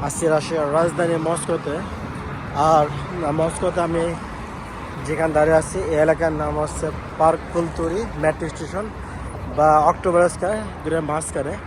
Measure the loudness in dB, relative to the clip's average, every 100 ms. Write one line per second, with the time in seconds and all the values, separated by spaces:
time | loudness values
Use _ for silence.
0 | -6 0 2 2 0 -2 0 2 2 2
1 | 0 0 0 -2 -2 -4 -2 -6 -6 -8
2 | -8 -8 -8 -10 -8 2 6 6 4 0
3 | -6 -4 -2 0 0 0 -2 0 0 0
4 | -2 -4 -10 -12 -12 -12 -12 -12 -12 -10
5 | -4 0 2 4 6 6 4 -4 0 4
6 | 4 4 2 0 -2 -2 -2 -2 -4 -6
7 | -10 4 4 4 -2 -4 -2 -2 -2 -2
8 | -4 0 0 0 -6 -8 -8 -6 -6 -10
9 | -12 -10 -10 -10 -6 2 6 8 6 4
10 | 2 4 4 2 -4 -2 -6 -8 -4 -2
11 | -2 -4 -4 -4 -4 -6